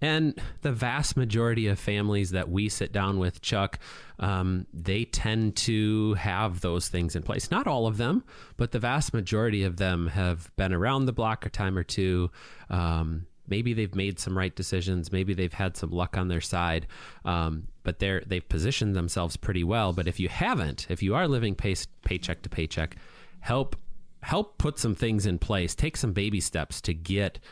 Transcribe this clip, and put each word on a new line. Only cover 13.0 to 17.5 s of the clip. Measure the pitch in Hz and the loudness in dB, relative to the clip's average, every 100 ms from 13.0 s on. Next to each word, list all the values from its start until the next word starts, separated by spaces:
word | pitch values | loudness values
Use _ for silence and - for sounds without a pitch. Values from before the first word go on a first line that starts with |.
| 80 82 87 - - | 0 -4 -8 -12 -4
maybe | 98 120 | 0 0
they've | 113 101 95 | 0 0 0
made | 98 90 | -2 -2
some | - 95 | -2 0
right | 92 | 0
decisions. | - 90 92 92 90 82 | -2 -2 0 0 0 0
Maybe | 95 95 | 0 0
they've | 92 90 | 0 -2
had | - 95 - | 0 -2 -2
some | 82 | -2
luck | 87 87 95 | 0 0 0
on | 90 | 0
their | 85 | 0
side. | - 87 87 82 - - - - | 0 0 0 0 -4 -12 -16 -8
Um, | 98 85 80 | -2 0 0